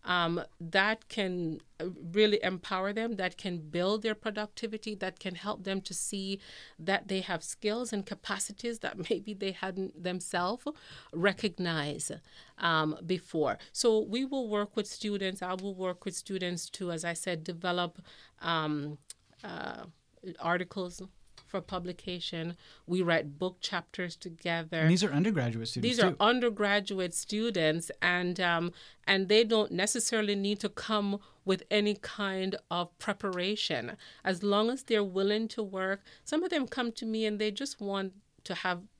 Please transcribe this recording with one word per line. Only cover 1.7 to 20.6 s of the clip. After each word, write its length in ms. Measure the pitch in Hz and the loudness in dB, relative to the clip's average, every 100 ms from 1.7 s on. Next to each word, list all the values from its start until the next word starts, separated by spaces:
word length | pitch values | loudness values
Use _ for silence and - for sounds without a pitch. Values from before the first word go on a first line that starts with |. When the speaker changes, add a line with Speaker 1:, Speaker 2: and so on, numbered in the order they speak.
| _ | _
Speaker 1:
uh, 60 | 175 180 170 | -8 -8 -4
really 300 | 185 214 208 | 4 6 6
empower 500 | - 185 - 190 196 | 2 -2 -4 -2 0
them, 240 | 208 233 208 | 0 -2 -2
that 200 | 185 - | -2 -2
can 200 | 196 175 | -4 -4
build 440 | 151 165 185 214 | -2 0 2 2
their 120 | 220 | 0
productivity, 800 | 214 220 208 214 - 226 214 214 | -2 -4 -4 -6 -6 -6 -6 -8
that 240 | 208 190 180 | -6 -6 -6
can 160 | 196 | -8
help 300 | 175 196 214 | -6 -6 -4
them 160 | 190 196 | -2 -4
to 120 | 190 | -4
see 460 | 180 - 196 190 196 - - - - | -6 -4 -4 -4 -6 -8 -18 -20 -8
that 300 | 160 190 202 | 0 0 0
they 120 | 190 | -4
have 220 | 185 170 | -2 -4
skills 480 | - - 208 220 240 | -4 -4 -2 -2 -2
and 140 | 208 196 | -4 -4
capacities 720 | 202 - 196 - 208 240 233 | -8 -6 -4 -4 -4 -6 -4
that 160 | - - | -6 -6
<laughs> 120 | 165 | -2
maybe 240 | 190 - | -2 -2
they 180 | 196 196 | -4 -4
hadn't 500 | 185 190 190 190 - | -2 -4 -2 -4 -4
themselves 640 | 175 185 - 180 180 240 - 302 - - - | -4 -4 -2 0 0 0 -6 -8 -14 -20 -8
recognized, 1000 | 165 190 190 214 - 175 160 147 143 - - - - - - | 2 4 4 -2 0 0 0 -2 -4 -6 -8 -12 -20 -20 -2
um, 380 | 170 160 156 151 | 2 4 4 0
before. 540 | 165 185 - 160 143 - - | -2 -2 0 2 2 0 -6
So 260 | - 240 220 | 2 4 6
we 240 | 214 233 | 2 -2
will 240 | 262 269 233 | 0 -2 0
work 260 | 208 202 - | 0 0 -2
with 100 | 202 | -4
students. 560 | - 214 202 190 190 | -4 -4 -2 -2 -2
I 120 | 180 | -4
will 200 | 185 196 | -4 -4
work 300 | 185 185 180 - | -2 -2 -2 -6
with 100 | 190 | -6
students 540 | - 190 180 175 - | -6 -2 -2 -2 -6
to, 200 | - 180 | -6 -4
as 140 | 165 | -2
I 80 | 170 | -4
said, 320 | 165 - 170 | -4 -4 -4
develop, 540 | 160 170 180 180 175 - - - - _ | -6 -4 -2 0 0 -4 -20 -20 -20 _
um, 580 | 165 165 156 151 143 147 _ - _ _ | 0 0 2 -2 -4 -8 _ -20 _ _
uh, 400 | 208 170 - - - - _ _ 190 - | -12 -8 -8 -8 -14 -20 _ _ -16 -6
articles 640 | 170 180 | -2 -2